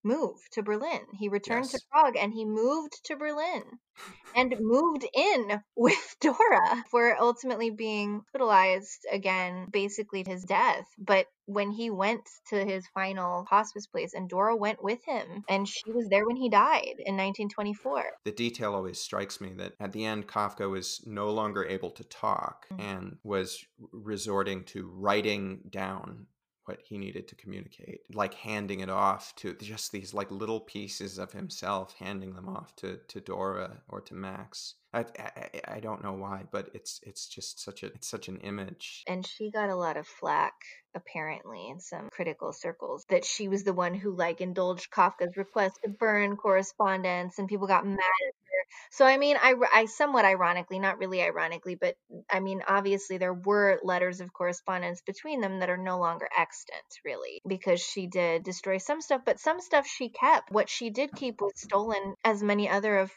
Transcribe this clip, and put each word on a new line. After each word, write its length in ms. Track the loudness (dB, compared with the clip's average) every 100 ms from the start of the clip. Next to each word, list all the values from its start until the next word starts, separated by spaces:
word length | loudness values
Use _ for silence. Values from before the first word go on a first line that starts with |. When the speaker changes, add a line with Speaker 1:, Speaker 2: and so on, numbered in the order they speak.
Speaker 1:
move 320 | 0 0 -2 -4 -10
to 100 | -6
Berlin. 380 | -2 -2 -2 -4 -8 -6
He 100 | -2
returned 380 | -2 0 -2 -2
to 60 |
Speaker 2:
Yes. 120 | -6 _
Speaker 1:
Prague 260 | 6 6 6
and 160 | -2
he 120 | -2
moved 480 | -2 2 2 2 -2 -12 -10
to 100 | -6
Berlin 480 | -4 -2 -2 -4 -8 -20 _ -20 -20 -20 0
and 200 | 2 2 2
moved 440 | 6 6 6 2 0
in 480 | 4 4 4 2 -2 _
<laughs> 80 | 4
with 400 | 6 6 0 2
Dora 640 | 2 6 8 8 6 2 2
for 280 | 4 6 6
ultimately 500 | 4 2 -4 -2 -2
being 520 | -2 -4 -2 -2 -4 -6
hospitalized 680 | 0 6 8 8 2 -2 -14 -4
again, 560 | -2 0 0 -2 -6 -4
basically 520 | -2 -2 -4 -6 -6
his 200 | -6 -8
death. 420 | 0 4 4 2 -4 -10
But 300 | 4 4 4 _ -6
when 260 | -2 -2
he 180 | -2 -4
went 320 | 0 0 0 -6 -20 -4
to 140 | -2
his 220 | 0 -4 -6
final 500 | -6 -4 -2 -4 -4 4
hospice 360 | 2 2 -8 -8
place, 280 | -6 -6
and 140 | -6 -4
Dora 260 | 0 2
went 300 | 2 -2 -2
with 160 | -4 -4
him, 380 | -4 -4 -4 -10 0
and 180 | 0 0
she 240 | -6 -4
was 160 | -4 4
there 180 | 4 4
when 100 | 0
he 140 | 4
died 440 | 6 6 4 0 -8
in 180 | -4 0
nineteen 320 | -2 -2 -6
twenty-four. 560 | -4 -4 -4 -4 -4 -4 -6
Speaker 2:
The 80 | -8
detail 420 | -2 -4 -2 -2
always 260 | -2 -4 -8
strikes 400 | -6 -6 -6 -8
me 140 | -10
that 180 | -10 -12 -8
at 120 | -10
the 120 | -6
end, 240 | -4 -4 -4
Kafka 420 | -4 -4 -2 -4
was 320 | -4 -6 -10 -10
no 240 | -6 -2
longer 340 | -2 -2 -2
able 260 | -4 -4 -6
to 140 | -12
talk 640 | -20 -4 -2 0 -4 -10 -14
Speaker 1:
Mm-hmm. 120 | -10
Speaker 2:
and 340 | -8 -8 -10 -14
was 400 | -4 -2 -2 -8 -16 _
r-, 80 | -20
resorting 720 | -14 -8 -6 -2 0 0 -4
to 260 | -8 -12 -10
writing 680 | -2 2 4 2 -2 -4 -8 -10
down 560 | -8 -6 -6 -12 -16 -20 _ _ _ -16
what 120 | -16
he 140 | _ -12
needed 280 | -10 -10 -14
to 60 |
communicate, 680 | -18 -16 -14 -16 -20 -18 -18 _
like, 220 | -4 -4
handing 460 | -4 -8 -6 -4 -6
it 100 | -4
off 440 | 2 2 2 -6 -12
to 180 | -12
just 360 | -10 -12 -10 -10
these, 240 | -10 -8
like, 160 | -6 -6
little 300 | -6 -6 -6
pieces 580 | -8 -12 -10 -10 -10 -10
of 140 | -12
himself, 600 | -10 -12 -8 -4 -4 -6 -12
handing 360 | -10 -10 -10
them 140 | -12 -12
off 280 | -12 -14 -12
to, 220 | -12 -12 -14
to 120 | -16
Dora 600 | -10 -6 -4 -4 -8 -12 -14
or 120 | -16
to 120 | -14
Max. 600 | -12 -12 -12 -14 -14 -14 -16 _
I, 80 | -6
I, 40 | -6 -12 -14 -12
I, 380 | -14 -12 -12 -10
I 40 |
don't 220 | -8 -8
know 120 | -8
why, 300 | -10 -10 -10 -8
but 200 | -8 -8
it's, 280 | -14 -14 -14
it's 240 | -16 -16 -14
just 360 | -12 -14 -12
such 200 | -14 -12
a, 40 | -14
it's 220 | -12 -12
such 200 | -10 -10
an 100 | -12
image. 640 | -10 -8 -10 -12 -14 -12 -8
Speaker 1:
And 200 | -8 -8
she 240 | -10 -6
got 180 | -2 -2
a 80 | -2
lot 200 | -2 -4
of 100 | -10
flack, 480 | -8 -2 0 0 -4 -20 -20 _
apparently, 720 | -14 -10 -8 -8 -8 -12 -14 -12
in 120 | -14
some 280 | -14 -14 -12
critical 420 | -8 -6 -6 -8
circles, 520 | -8 -10 -8 -10 -10 0
that 140 | 0
she 240 | 2 -6 -2
was 160 | -2
the 100 | 0
one 200 | 0 0
who, 200 | -2 -4
like, 260 | 0 -2 0
indulged 500 | -4 0 0 -2 -4
Kafka's 460 | 4 4 4 -4 -4
request 420 | -2 0 0 0
to 60 | -8
burn 460 | 0 2 4 2 2
correspondence, 1040 | 4 4 2 0 2 2 0 0 -4 -6
and 100 | -4
people 180 | -2 4
got 180 | 4
mad 120 | 4 2
at 0 |
her. 640 | 2 2 0 -6 _ -4 -4 -12 -18
So, 140 | 8
I 140 | 8 8
mean, 180 | 4 6
I, 140 | 6 6 6
I 100 | 6
somewhat 400 | 4 0 4 6
ironically, 540 | 6 6 4 2 -2 0
not 200 | 0 0
really 240 | -2 0
ironically, 520 | 0 0 -4 -4 -8
but, 200 | -2 -2 -2 _ -20 -2
I 100 | -2
mean, 220 | 0 -4 2
obviously 520 | 2 2 -2 -2 -2
there 160 | -2
were 440 | 0 2 6 6 4
letters 400 | 2 2 0 -2
of 100 | -12
correspondence 720 | -4 -2 -2 -4 -4 -4 -6 -10
between 360 | -10 -6 -2
them 180 | -2 -2
that 80 | -2
are 80 | -2
no 220 | -2 0
longer 300 | 0 -2 -2 0
extant, 440 | 0 -4 -14 -16 _ -14
really, 380 | -10 -8 -8 -10 -6
because 340 | -4 2 0
she 260 | 0 -6 -4
did 360 | 0 2 0
destroy 360 | -2 -8 -2 -2
some 240 | -2 -4
stuff, 180 | 0 0 2
but 120 | 2
some 220 | 2 0
stuff 260 | 4 2 2
she 220 | -6 -6
kept. 420 | 2 6 6 4
What 200 | 0 0
she 180 | -2 -4
did 240 | -2 -2
keep 300 | -2 -6 -2
was 100 | -4 -4
stolen, 580 | 0 0 2 -2 -4 0
as 180 | 2 2
many 260 | 2 2 2
other 260 | 2 4 2
of 120 | 2